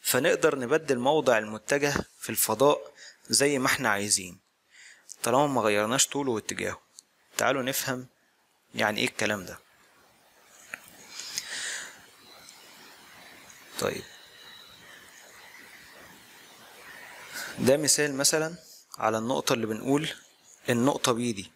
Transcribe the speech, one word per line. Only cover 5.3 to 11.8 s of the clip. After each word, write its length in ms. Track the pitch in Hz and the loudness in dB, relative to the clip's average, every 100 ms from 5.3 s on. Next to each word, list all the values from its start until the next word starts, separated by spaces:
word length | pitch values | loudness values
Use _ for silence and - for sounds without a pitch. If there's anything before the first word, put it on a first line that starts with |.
| 123 147 | 4 4
ما 140 | 131 | 2
غيرناش 460 | 110 104 107 131 - | 2 2 0 0 -2
طوله 260 | 139 139 | -2 -2
واتجاهه. 480 | 110 - 101 95 - _ - _ _ _ - | -4 -4 -6 -6 -8 _ -20 _ _ _ 0
تعالوا 260 | 113 135 | 0 0
نفهم 440 | 127 135 - 127 127 _ _ _ _ _ _ | -2 -4 -4 -6 -8 _ _ _ _ _ _
يعني 260 | 117 110 107 | -2 -2 0
إيه 60 | 120 | -2
الكلام 380 | - 104 104 | 0 -2 -2
ده. 140 | 92 95 _ _ _ _ _ _ _ _ - - - - - - - - - - - - - - | -6 -16 _ _ _ _ _ _ _ _ -20 -20 -18 -18 -18 -20 -20 -16 -10 -10 -8 -8 -8 -8